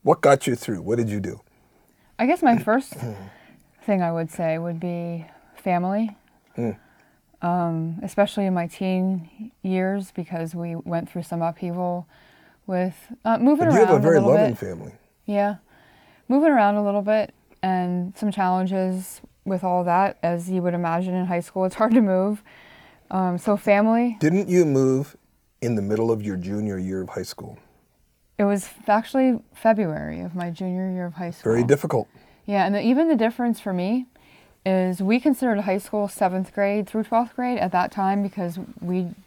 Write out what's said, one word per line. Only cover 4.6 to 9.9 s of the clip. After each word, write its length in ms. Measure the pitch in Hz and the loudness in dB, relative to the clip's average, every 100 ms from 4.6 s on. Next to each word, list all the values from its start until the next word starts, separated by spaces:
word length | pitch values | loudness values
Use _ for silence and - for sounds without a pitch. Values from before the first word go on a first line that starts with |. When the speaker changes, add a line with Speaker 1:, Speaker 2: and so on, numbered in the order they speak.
| 170 165 | -4 -6
Speaker 2:
be 480 | 175 170 170 170 160 - _ - | -6 -6 -8 -10 -12 -20 _ -8
family. 600 | 196 175 180 202 220 208 _ _ _ - | -2 0 0 -2 -2 -6 _ _ _ -6
Speaker 1:
Mm. 220 | 117 - _ _ _ _ _ _ | -6 -6 _ _ _ _ _ _
Speaker 2:
Um, 580 | 175 180 170 165 165 165 | -4 -2 -2 -2 -4 -6
especially 420 | 196 - 202 - 196 | -6 0 0 0 -2
in 80 | |
my 140 | 180 170 | -2 -4
teen 840 | - 190 185 185 185 165 - 220 _ | -4 -2 0 0 -2 -8 -16 -18 _
years, 500 | 190 185 185 | -4 -2 -2